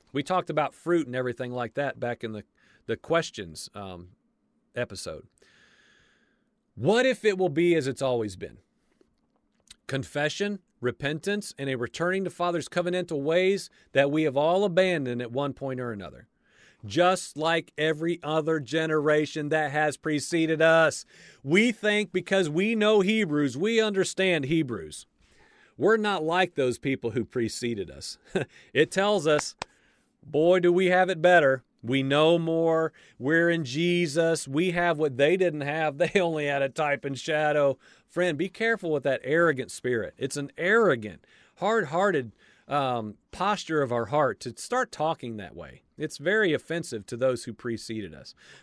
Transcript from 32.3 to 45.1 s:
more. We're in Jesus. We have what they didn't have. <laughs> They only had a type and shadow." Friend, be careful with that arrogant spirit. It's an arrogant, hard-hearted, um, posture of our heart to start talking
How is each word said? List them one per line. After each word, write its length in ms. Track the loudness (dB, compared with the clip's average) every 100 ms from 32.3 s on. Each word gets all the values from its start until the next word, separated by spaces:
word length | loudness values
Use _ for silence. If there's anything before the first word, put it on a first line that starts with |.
| 4
more. 540 | 2 2 2 2 0 -6 -20 -8
We're 300 | 0 2 4
in 140 | 2
Jesus. 840 | -2 -2 0 2 0 0 0 0 -2
We 240 | 0 0
have 260 | 2 0 0
what 180 | -2 2
they 200 | 2 4
didn't 240 | 2 0
have. 360 | -4 -2 -2 0
<laughs> 0 |
They 220 | 0 2
only 260 | 0 0 -2
had 160 | 0
a 60 | -2
type 360 | -2 -2 -2
and 140 | -4 -8
shadow." 600 | -4 0 2 2 2 0 _ _ _
Friend, 300 | -2 -2 -2
be 100 | -4
careful 420 | -2 -2 -2 -2
with 120 | 0
that 160 | 0 -2
arrogant 460 | 0 4 4 2 -4
spirit. 440 | -6 -2 -2 -2 -6
It's 180 | -6 -6
an 140 | -10 -4
arrogant, 680 | 0 4 4 2 -4 -12 _ _ _ _
hard-hearted, 760 | 0 0 0 0 2 0 -2 -12 _ _ -6
um, 460 | -2 -2 -2 -6 -12 _
posture 520 | -4 -2 -2 -2 -2
of 100 | 0
our 140 | 0 0
heart 340 | 2 2 0
to 140 | -10 -12
start 340 | -4 -4 -4
talking 460 | -2 -4